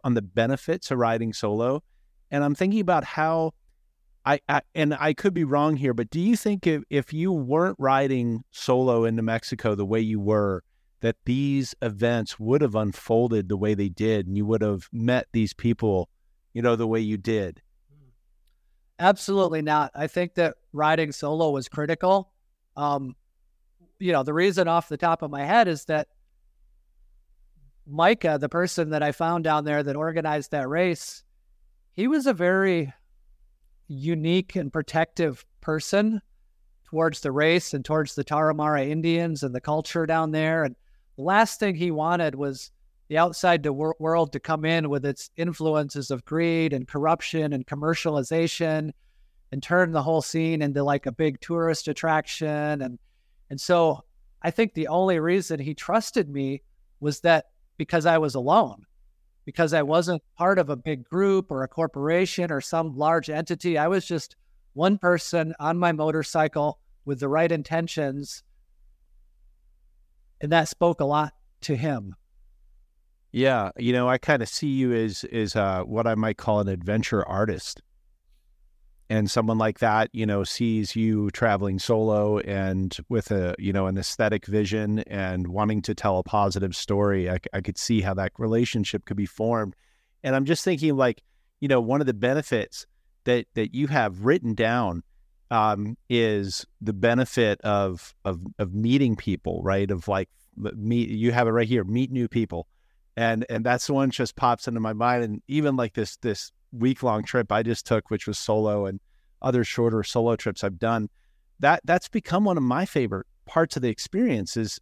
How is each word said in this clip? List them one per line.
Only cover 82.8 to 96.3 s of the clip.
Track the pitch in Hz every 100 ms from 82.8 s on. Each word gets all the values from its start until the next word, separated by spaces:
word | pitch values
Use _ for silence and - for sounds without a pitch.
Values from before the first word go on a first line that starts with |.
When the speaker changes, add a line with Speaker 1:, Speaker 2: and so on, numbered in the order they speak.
| 95 - -
Speaker 1:
with | 117 -
a, | 101 90 -
you | 98
know, | 98 95
an | 95
aesthetic | 90 - 107 104 -
vision | 107 101 107 107 107
and | - 101 95 92 90
wanting | 92 107 107
to | 90
tell | 107 104 92
a |
positive | - 104 98 95 95
story. | - - 101 101 98 90
I, | 90 -
I | 98
could | 92 -
see | - 113
how | 95
that | 95 95 -
relationship | 113 117 120 117 98 101
could | - 104
be | 98
formed. | - 110 117 104 - _ _ _ _
And | 135
I'm | 135 139
just | 165
thinking, | - 160 156 139
like, | 127 110 _ _ _ _
you | 143
know, | 131
one | 117 139
of | 135
the |
benefits | 107 123 143 - 120 - - - _ _ _
that, | - 123 -
that | - 107
you | 127 143
have | 147 107 92
written | 110 175 123
down, | 107 113 120 104 85 - _ _ _ -
um, | 117 107 104 104 117 -
is | 120 113